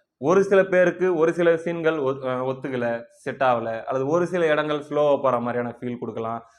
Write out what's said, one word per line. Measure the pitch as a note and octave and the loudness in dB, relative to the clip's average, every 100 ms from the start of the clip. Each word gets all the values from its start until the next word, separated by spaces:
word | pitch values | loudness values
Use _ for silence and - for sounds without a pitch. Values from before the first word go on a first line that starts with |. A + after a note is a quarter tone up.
| _ - | _ -6
ஒரு | C3+ F#3+ | 2 2
சில | G3 G3 | 4 4
பேருக்கு | F#3+ F3+ F3+ E3 F#3 E3+ | 4 4 2 2 0 2
ஒரு | E3 | 2
சில | E3 E3+ | 2 2
சீன்கள் | E3 E3+ E3+ D#3+ D#3+ | 2 0 -2 0 0
ஒ-, | C3 C3+ C3 | -2 -2 -4
அ, | |
ஒத்துக்கல, | B2+ C3 C3 C3+ B2+ A#2+ A#2 A#2 | -4 -4 -4 -6 -4 -2 -4 -8
செட் | _ C3+ B2 | _ -10 -2
ஆகல, | C3 A#2+ A2+ A2+ | 2 2 0 -6
அல்லது | - C3+ C3+ | -4 -4 0
ஒரு | E3+ F3 | 0 0
சில | F3 D#3+ | 0 2
இடங்கள் | D3+ D3+ D3+ | 2 0 -2
ஸ்லோவா | C#3+ D3 D3 C3+ | -2 0 2 4
போற | C3+ A#2+ | 2 0
மாதிரியான | A#2+ A#2+ A#2+ A#2 | 0 -4 -4 -6
ஃபீல் | B2 A#2+ | -10 -8
கொடுக்கலாம், | A#2 A2 A2+ A#2 - | -8 -6 -6 -8 -12